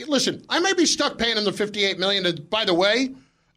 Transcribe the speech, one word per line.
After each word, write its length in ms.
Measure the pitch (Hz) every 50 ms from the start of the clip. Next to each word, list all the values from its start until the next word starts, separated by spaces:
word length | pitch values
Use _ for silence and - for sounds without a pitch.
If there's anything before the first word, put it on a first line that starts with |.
| 240
listen, 380 | 311 285 247 - 196 - - - -
I 100 | 240 320
may 140 | 359 392 381
be 100 | 359 311
stuck 300 | - - - 285 - 277 -
paying 180 | 233 233 226 214
him 60 | 214
the 80 | 190
fifty-eight 460 | 196 202 208 208 208 208 196 196 180 165
million. 280 | 185 196 202 196 180
And 220 | 175 165 147 147 -
by 140 | 214 220 220
the 80 | 185 175
way, 400 | 170 190 202 220 254 269 254 - - - _ _ _ _ _ _